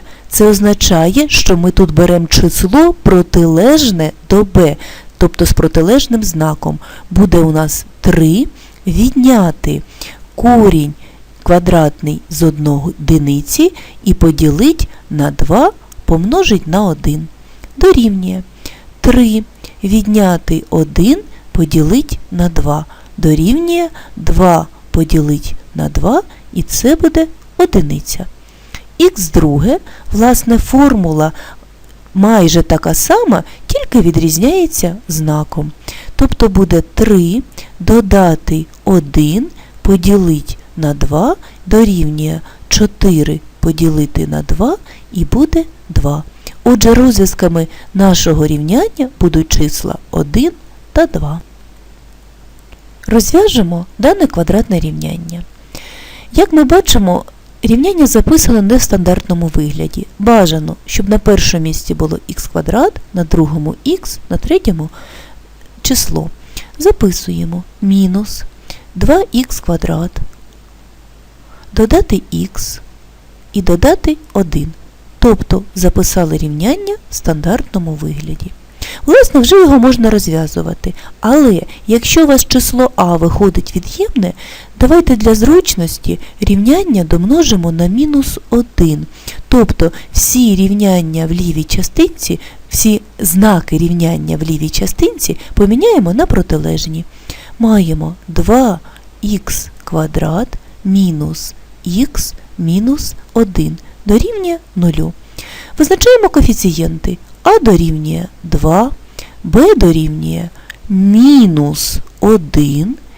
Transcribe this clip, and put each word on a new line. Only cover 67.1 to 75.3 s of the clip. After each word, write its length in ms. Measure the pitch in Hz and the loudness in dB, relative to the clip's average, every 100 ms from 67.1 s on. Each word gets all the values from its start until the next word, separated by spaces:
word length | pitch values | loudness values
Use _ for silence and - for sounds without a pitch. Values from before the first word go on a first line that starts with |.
| - - 170 165 175 - - | -2 -6 -6 -6 -8 -12 -6
мінус 640 | 196 196 185 190 208 - - - - - - 180 | 0 0 0 -2 -6 -10 -12 -14 -20 -20 -12 -2
два 280 | 208 349 392 | 2 2 0
ікс 280 | 233 254 - | -4 -4 -6
квадрат, 520 | - 165 175 160 175 - - - - - - - - - - - - - - - - | -4 -4 -4 -4 -6 -6 -8 -10 -20 -20 -20 -20 -20 -20 -20 -20 -20 -20 -20 -20 -8
додати 480 | - 220 339 - 190 - 165 185 | -2 2 2 0 -4 -4 -8 -6
х 280 | - - - - - - - - - - | -8 -10 -12 -20 -20 -20 -20 -20 -20 -10
і 80 | 202 | -4
додати 560 | 185 175 262 370 - 302 - | 0 2 2 2 -2 -6 -6
один. 380 | 196 175 147 156 - - - - - | -4 -2 -4 -6 -12 -20 -20 -14 0
Тобто 440 | 240 | 2